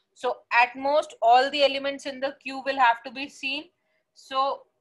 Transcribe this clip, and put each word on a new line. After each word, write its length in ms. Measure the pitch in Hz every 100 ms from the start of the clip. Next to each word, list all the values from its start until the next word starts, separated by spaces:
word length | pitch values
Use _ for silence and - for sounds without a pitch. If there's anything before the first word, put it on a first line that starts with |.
| _ _
So 220 | 247 - -
at 240 | 226 247 262
most, 400 | 277 302 - -
all 280 | 233 247 277
the 120 | 294
elements 440 | 277 269 277 277 285
in 120 | 254
the 160 | 277 285
queue 180 | 262 269 262
will 120 | 269
have 260 | 247 - 269
to 60 |
be 180 | 240 277
seen. 360 | - 269 285 320 _ _ _ _ _
So 480 | - 269 269 262 _ _